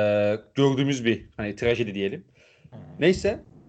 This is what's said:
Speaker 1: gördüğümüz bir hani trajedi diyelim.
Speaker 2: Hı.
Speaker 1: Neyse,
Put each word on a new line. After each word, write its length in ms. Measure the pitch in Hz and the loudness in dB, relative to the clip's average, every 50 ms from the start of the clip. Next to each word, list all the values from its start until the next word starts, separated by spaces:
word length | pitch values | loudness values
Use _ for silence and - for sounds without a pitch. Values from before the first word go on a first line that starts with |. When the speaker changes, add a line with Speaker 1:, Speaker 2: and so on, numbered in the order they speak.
| 104 104 104 104 104 104 107 110 - _ - | 2 2 2 2 2 0 0 -2 -6 _ -2
Speaker 1:
gördüğümüz 500 | - 139 139 135 127 143 139 143 127 117 | 2 2 2 2 2 0 0 -2 0 0
bir 240 | 117 110 - - - - | 0 0 0 -2 -14 -12
hani 200 | - 107 104 101 | -8 -8 -8 -6
trajedi 380 | - 117 120 117 113 113 104 95 | -2 0 0 0 0 -2 -4 -4
diyelim. 300 | 101 98 98 127 175 - _ _ _ _ _ _ _ _ - | -4 -4 -4 -4 -8 -14 _ _ _ _ _ _ _ _ -20
Speaker 2:
Hı. 60 | - - - - - - | -20 -20 -20 -14 -6 2
Speaker 1:
Neyse, 460 | 143 175 185 - - 196 226 - - - - - - | 4 4 4 4 0 -4 -4 -4 -10 -20 -20 -20 -20